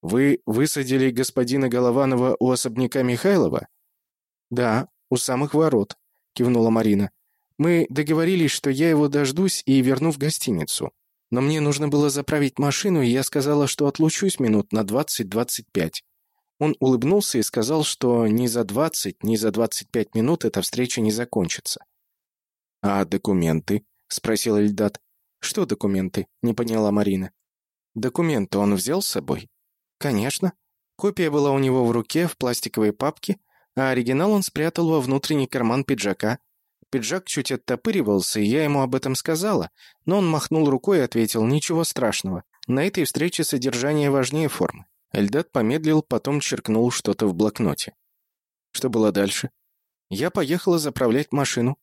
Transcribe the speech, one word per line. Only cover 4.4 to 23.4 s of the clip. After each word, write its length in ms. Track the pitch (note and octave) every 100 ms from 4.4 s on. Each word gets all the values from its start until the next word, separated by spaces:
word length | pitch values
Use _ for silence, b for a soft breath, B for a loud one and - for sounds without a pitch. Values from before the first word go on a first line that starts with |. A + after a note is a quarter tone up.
| _
"Да, 400 | B2 B2 A2 C#3 _ _
у 80 | B2+
самых 360 | - B2+ C#3+
ворот", 440 | D3 D#3+ B2+ G2+ - _ _ _
кивнула 360 | - B2 A#2+ A2+
Марина. 420 | A2+ A2 G2+ G2+ _ _ _ _ _
"Мы 300 | D#3 E3+ -
договорились, 640 | C3 D3 D#3 E3 F#3+ D#3
что 180 | - C#3
я 200 | C3+ E3
его 180 | D#3 D3
дождусь 560 | C#3+ C#3 C#3+ F#3+ - -
и 160 | C3+
верну 300 | B2+ C3 D#3+
в 60 | D3
гостиницу. 720 | C#3+ - - F2+ D#2 - - _ _ _ _
Но 100 | A#2+
мне 180 | C#3 D#3
нужно 300 | D3 C#3+ D3+
было 200 | D3 D3
заправить 500 | C#3 C3+ D3+ C#3+ -
машину, 420 | C#3+ C#3 G3+ F3
и 80 | B2
я 140 | B2
сказала, 440 | C3 D3 C#3 D3 C#3+
что 200 | - D3
отлучусь 520 | - D#3+ - G3 -
минут 320 | B2 G#2+ G2
на 120 | G#2+
двадцать-двадцать 840 | G2+ G#3+ D3+ - G2+ G2+ A#2 - -
пять". 320 | - D#2+ - _ _ _ _ _ _
Он 160 | D3+ -
улыбнулся 600 | C3 B2+ B2+ G3+ G3+ B2
и 40 |
сказал, 400 | G#2+ - A2 D#3
что 440 | D3+ - B2 A#2+ A2+
ни 200 | A2 B2
за 160 | A#2
двадцать, 600 | G#2 G#2 D#3+ - G2+ F2+
ни 120 | G2+ A2
за 160 | A2
двадцать 380 | G#2 A2+ - -
пять 260 | A#2+ G#2 A2+
минут 300 | A#2 E3+ A2+
эта 160 | G2
встреча 400 | F2+ - B2 -
не 100 | G#2+
закончится. 720 | G#2+ A#2+ - F2 - - - - _ _ _ _ _ _ _ _ _
"А 220 | G2+ G2
документы?" — 840 | F2+ G2 - F#2